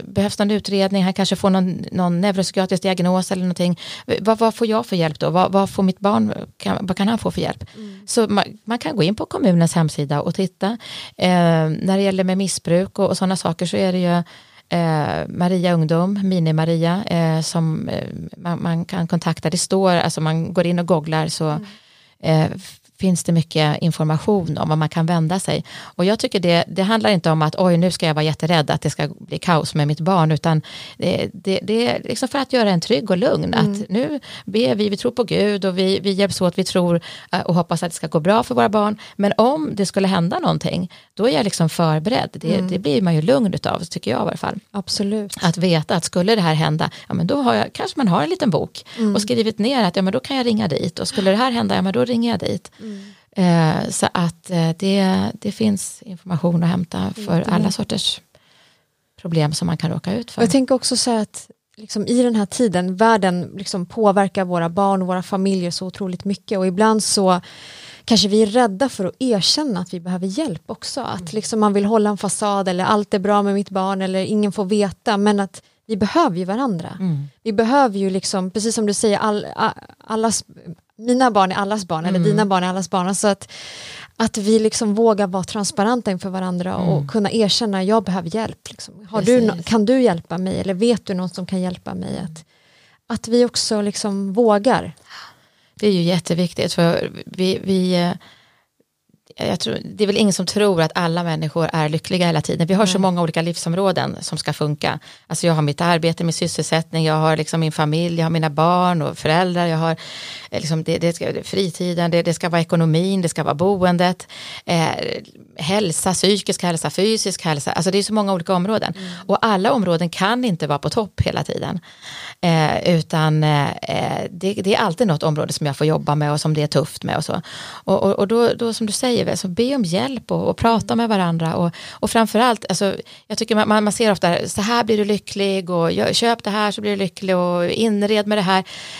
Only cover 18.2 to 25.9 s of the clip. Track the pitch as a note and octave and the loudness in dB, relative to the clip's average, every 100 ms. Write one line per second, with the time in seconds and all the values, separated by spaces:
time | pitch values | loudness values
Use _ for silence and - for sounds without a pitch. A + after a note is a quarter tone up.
18.2 | D#3+ - F3 E3+ E3+ E3 E3+ E3+ E3 F3 | -12 -10 -8 -4 -2 -2 -2 -4 -2 0
19.2 | - D#3+ D#3+ F3 - F#3+ F#3+ F3 - - | 0 -2 -2 -2 0 2 4 4 2 0
20.2 | D#3 D#3+ E3 F3+ E3+ F3 E3+ E3+ D3+ D#3 | -2 -2 -2 0 0 0 2 0 0 -2
21.2 | D#3 - D#3 D3+ - - _ _ _ _ | -2 -2 -2 -4 -6 -16 _ _ _ _
22.2 | - D#3+ D#3+ - - - _ _ F#3+ E3+ | 2 2 2 -2 -12 -20 _ _ 0 2
23.2 | - E3 D#3 D#3+ D3+ D3 E3+ - D#3 D#3 | 2 2 2 0 0 2 0 0 0 0
24.2 | - G#3 E3 D3+ D#3 D#3 D#3 E3+ E3 E3+ | 0 0 0 -2 0 0 0 0 0 2
25.2 | D#3+ F#3 - D#3+ - - - | 0 0 -2 -4 -4 -14 -12